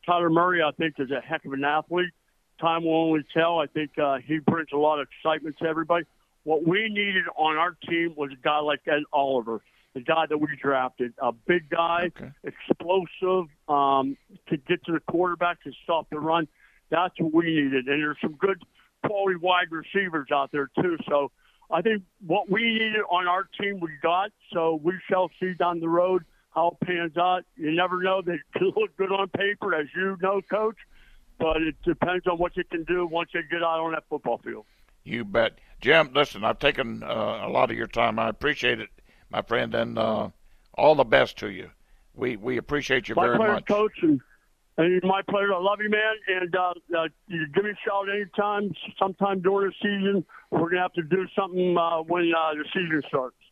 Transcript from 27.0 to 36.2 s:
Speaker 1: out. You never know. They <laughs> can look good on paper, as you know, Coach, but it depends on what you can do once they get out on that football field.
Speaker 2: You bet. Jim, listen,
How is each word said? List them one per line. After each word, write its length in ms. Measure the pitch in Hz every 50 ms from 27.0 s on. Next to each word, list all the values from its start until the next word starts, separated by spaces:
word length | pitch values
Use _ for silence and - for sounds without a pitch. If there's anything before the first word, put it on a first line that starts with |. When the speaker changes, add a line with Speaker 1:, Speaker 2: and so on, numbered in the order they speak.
| 170 170 147
Speaker 1:
out. 260 | 175 175 180 180 180 175 _ _
You 140 | - 160 151
never 300 | 160 170 180 180 185 180
know. 200 | 180 190 190 190
They 180 | 180 175 175 147 -
<laughs> 80 | _ -
can 180 | - 175 190 -
look 180 | 208 220 202 _
good 140 | - 190 190
on 160 | 196 196 196 185
paper, 460 | - - 196 202 208 - - 202 170
as 120 | 156 151 - -
you 220 | 170 190 196 196 180
know, 200 | 170 190 202 196
Coach, 360 | 190 _ - 214 220 220 220 - - _ - - - - - - _ _ -
but 200 | - 165 160 156 156
it 140 | 160 160 147 - -
depends 440 | 175 165 - - 170 180 180 -
on 100 | 185 175
what 180 | 165 175 175 -
you 80 | 185 175
can 200 | _ - 170 160
do 220 | 151 175 180 180
once 260 | 170 156 170 170 _ -
they 80 | 170 165
get 180 | 147 170 170 170
out 160 | 165 160 160
on 120 | 160 165
that 120 | 160 156 - _
football 280 | 156 143 - 127 117
field. 280 | 110 - 117 113 110 - _ _ _ _ _ _ _ _
Speaker 2:
You 220 | 147 113 120 117
bet. 340 | 101 98 117 113 110 - - - _ - -
Jim, 300 | - 123 156 165 156 139 127
listen, 300 | 143